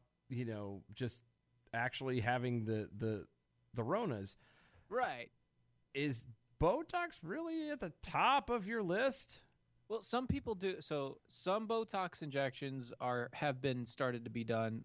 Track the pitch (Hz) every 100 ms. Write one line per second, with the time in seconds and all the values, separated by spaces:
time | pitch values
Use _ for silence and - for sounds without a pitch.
0 | _ _ - 123 120 107 101 98 - 98
1 | 123 - - _ _ _ _ 117 123 -
2 | 135 127 110 123 123 120 110 110 104 101
3 | 110 104 - _ _ _ _ 120 113 196
4 | 220 107 98 - - - - - - 233
5 | 226 127 120 _ _ _ _ _ _ 135
6 | 147 120 - 113 _ - 160 254 330 359
7 | 339 - 160 269 330 320 302 294 180 -
8 | - 143 214 277 - 240 190 233 185 190
9 | 262 - - - - _ _ _ - 220
10 | - 240 254 277 254 196 190 165 - 147
11 | 139 - - - 180 202 220 226 220 196
12 | 180 - 151 139 135 - 139 135 120 -
13 | 127 123 120 - 151 127 135 123 120 -
14 | 131 120 117 117 117 113 113 113